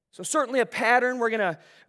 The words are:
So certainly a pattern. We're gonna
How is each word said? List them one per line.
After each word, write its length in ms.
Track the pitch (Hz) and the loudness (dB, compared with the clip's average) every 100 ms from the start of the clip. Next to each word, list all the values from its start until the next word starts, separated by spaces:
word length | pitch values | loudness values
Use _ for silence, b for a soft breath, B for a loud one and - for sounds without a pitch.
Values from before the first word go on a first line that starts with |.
| _ | _
So 100 | - | -14
certainly 380 | 180 311 247 262 | -4 -2 0 0
a 60 | 240 | -2
pattern. 520 | - 226 247 247 254 | 0 2 4 2 -2
We're 120 | 226 | -2
gonna 280 | 220 190 151 B B | 0 -2 -4 B B